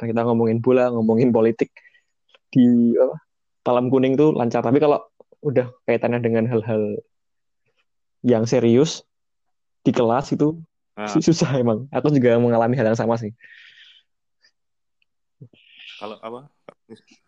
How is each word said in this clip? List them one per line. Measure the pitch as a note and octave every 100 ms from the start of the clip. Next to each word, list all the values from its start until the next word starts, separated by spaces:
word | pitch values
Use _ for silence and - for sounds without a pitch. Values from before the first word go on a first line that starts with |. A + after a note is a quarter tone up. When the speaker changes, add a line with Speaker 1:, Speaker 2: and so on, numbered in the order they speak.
Speaker 1:
Kita | A#2 A#2
ngomongin | A#2 A#2 A2+ A2+
bola, | B2 B2+ B2
ngomongin | A#2 A2 A2+ B2+
politik | A#2 A2+ A2+ - _ _ _ _ _ _ _ _
di, | B2+ B2 A#2+ A#2
apa, | A#2+ C3 D#3 _ _ _ _
Talam | B2 B2 B2
Kuning | C3 C3 C3+
tuh | D3+ -
lancar. | A#2+ A#2+
Tapi | A#2 C#3
kalau | D3 - - _ _ _
udah | D3 B2 A#2+ _ -
kaitannya | A#2 A2+ A#2+
dengan | A#2 A2+ A2+
hal-hal | A#2 A2 A2 G#2 G#2+ _ _ _ _ _ _ _ _ _ _ _ _
yang | B2 A2+ A#2
serius | B2+ A#2 A#2+ D#3+ - _ _ _ _ _ _ _ _
di | C#3 B2
kelas | A2+ B2 C#3+ -
itu | D3 E3 D#3+ _ _
Speaker 2:
Nah. | - G#2+
Speaker 1:
su-, | D#3
susah | D#3+ E3 C#3 C3+
emang. | A#2+ A2 C3+
Aku | B2+ D3
juga | C#3+ A#2+ A#2
mengalami | A#2+ A#2 A#2 C3
hal | A2
yang | A2+
sama | A2+ A#2
sih. | G#2+ - - - - - - _ _ _ _ _ _ _ _ _ _ _ _ _ _ _ B2 _ _ - - -
Speaker 2:
Kalau | G#2 G#2+
apa? | A2+ A#2+ C#3+ _ - _ _ A2 _ _